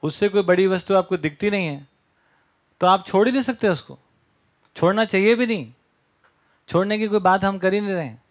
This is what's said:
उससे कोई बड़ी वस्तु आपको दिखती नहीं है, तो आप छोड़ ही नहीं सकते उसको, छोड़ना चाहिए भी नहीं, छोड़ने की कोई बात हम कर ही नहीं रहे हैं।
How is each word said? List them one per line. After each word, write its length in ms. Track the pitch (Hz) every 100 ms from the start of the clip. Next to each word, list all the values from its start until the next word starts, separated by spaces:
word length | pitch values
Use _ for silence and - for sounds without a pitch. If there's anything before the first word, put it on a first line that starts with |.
उससे 260 | 151 - 202
कोई 140 | 196
बड़ी 240 | 180 180 190
वस्तु 280 | 185 -
आपको 220 | 196 185 180
दिखती 340 | 156 147 208
नहीं 160 | 202 170
है, 220 | 143 143 _ _ _ _ _ _ _ _ _
तो 60 | 180
आप 200 | 190 -
छोड़ 200 | 190 226
ही 60 |
नहीं 100 | 262
सकते 260 | 262 240 214
उसको, 300 | 165 - 135 _ _ _ _ _ _ _ -
छोड़ना 280 | 165 202
चाहिए 300 | 220 190 202
भी 120 | 233 240
नहीं, 260 | 220 117 120 _ _ _ _ _ _ _ _ _
छोड़ने 300 | 175 196 214
की 100 | 214
कोई 120 | 208
बात 240 | 185 190
हम 140 | 196 196
कर 160 | 185
ही 60 | 202
नहीं 120 | 208
रहे 140 | 185 143
हैं। 160 | 113 _